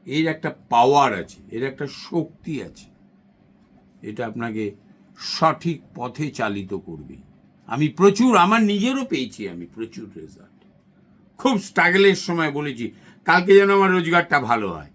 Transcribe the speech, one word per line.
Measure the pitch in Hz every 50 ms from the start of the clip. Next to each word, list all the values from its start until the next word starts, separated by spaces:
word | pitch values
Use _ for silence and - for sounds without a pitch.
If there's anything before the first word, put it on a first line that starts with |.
| _
এর | - 135 151 160
একটা | 160 156 156 - 151 - - - _
পাওয়ার | 120 117 120 131 143 147 143 127 104
আছে, | 92 82 - - - - -
এর | - 113 127
একটা | 139 135 - 147
শক্তি | 135 - - - - - 170 147 - - _ - 170 156 123 98
আছে, | 82 - - - - _ _ _ _ _ _ _ _ _ _ _ _ _ _ _ _ _ _ _ _ _ _
এটা | - 107 107 117 123
আপনাকে | 113 107 120 117 117 107 110 107 101 - _ _ _ - _ _ _ _ -
সঠিক | - - - - 160 160 151 - - 170 160 135 - - -
পথে | - 120 123 - - 151 143
চালিত | - - 117 104 101 101 95 92 101
করবে। | 92 - - 82 76 71 71 - - - _ _ _ _ _ _ _ _
আমি | - 113 131 151
প্রচুর, | 151 151 - 185 202 196 202 240 254 226
আমার | 185 175 190 220 233 220
নিজেরও | 202 208 202 202 254 262 269 262
পেয়েছি | - - 139 127 107 - - 107 95
আমি | 85 87 87
প্রচুর | - - 110 113 110 - - 113 98 92
রেজাল্ট। | 85 78 76 - - - _ _ _ _ _ _ _ _ _ _ _ _ _ _ _ _ _ _
খুব | - - 269 254 190
স্ট্রাগলের | - - - 190 170 175 180 190 196 196 185
সময় | 196 - - 175 170 160 151
বলেছি, | 139 147 147 147 127 117 117 104 - - - - - _ _
"কালকে | - 170 180 180 190 196
যেন | 196 196 196
আমার | 196 196 196 185
রোজগারটা | 185 185 170 165 165 175 170 - 151 143
ভালো | 127 110 117 113 104 95 82
হয় | 78 73 73 _